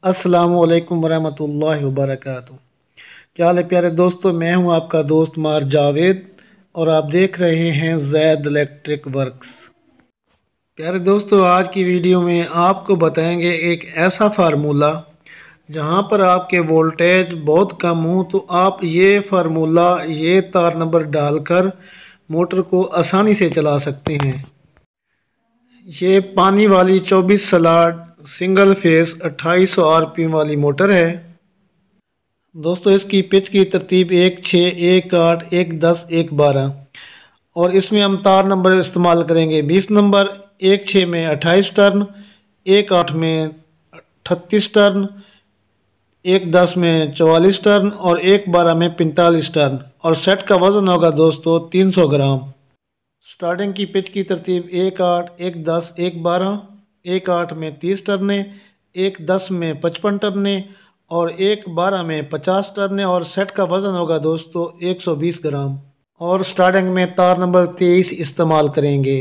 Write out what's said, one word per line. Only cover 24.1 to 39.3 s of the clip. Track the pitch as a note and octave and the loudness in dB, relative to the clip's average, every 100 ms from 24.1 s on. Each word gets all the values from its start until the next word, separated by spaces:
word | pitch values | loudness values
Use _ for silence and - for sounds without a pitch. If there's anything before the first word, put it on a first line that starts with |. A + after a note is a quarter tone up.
| D3+ | -4
हैं। | C#3 C3 C3+ _ _ _ _ _ _ _ _ _ _ _ _ _ - | -4 -4 -10 _ _ _ _ _ _ _ _ _ _ _ _ _ -20
ये | D3+ F3+ G3 F#3+ | -6 2 2 2
पानी | - F#3 G3 G#3 | 0 2 4 4
वाली | F#3+ F#3 F#3+ | 4 4 2
चौबीस | F#3 F#3+ F3+ G3+ - | 2 0 4 2 2
सलाड | F3+ E3 E3 E3+ E3 - _ - | 2 4 4 2 -2 -14 _ -20
सिंगल | - F3+ F#3+ G3 | -8 -2 4 4
फेस | G3 F3 D#3+ E3 - | 4 4 2 2 -4
अट्ठाईस | F3 C#3 D#3+ F3+ F#3 | -10 -8 -2 2 2
सौ | F#3 | 2
आरपीएम | D#3+ D#3+ D#3 E3 E3 | 4 4 0 -4 -2
वाली | D#3+ D3+ D3 | 0 0 0
मोटर | C#3+ C#3 G3 | -2 0 2
है। | F#3+ E3 F3 - _ _ _ _ _ _ _ _ _ _ _ _ | 2 2 -2 -14 _ _ _ _ _ _ _ _ _ _ _ _
दोस्तों, | E3 D#3 F3+ G3+ | -10 -6 -2 2
इसकी | G3 G3 G3 | 2 2 -2
पिच | F#3+ G3 F#3+ | 2 0 2
की | G3+ F#3+ | 0 2
तरतीब | F#3 - F#3 F3 | 0 -2 0 2
एक | F3+ F3+ F3+ | 2 2 0
छः, | - F3+ | -2 0
एक | F3+ F3 F3 F#3 F3+ F3 | 0 0 2 2 2 0
आठ, | E3 E3+ - | 2 0 -2
एक | F3+ E3+ D#3+ | -2 -2 0
दस, | E3 E3+ - | 0 0 -2
एक | E3 E3 C#3+ | -4 -2 2
बारह | D3 C#3 C3+ - - - - - _ _ _ - | 2 2 -2 -6 -18 -20 -20 -20 _ _ _ -2
और | F3+ | 0
इसमें | F#3+ F#3+ G#3+ | 2 0 0
हम | G3+ F#3+ | 0 0
तार | G3+ F#3+ G3 | 2 4 2
नंबर | G3 F#3 F#3 | 2 2 2
इस्तेमाल | F3+ F3+ F3 E3+ | 0 0 2 2
करेंगे | E3 | 2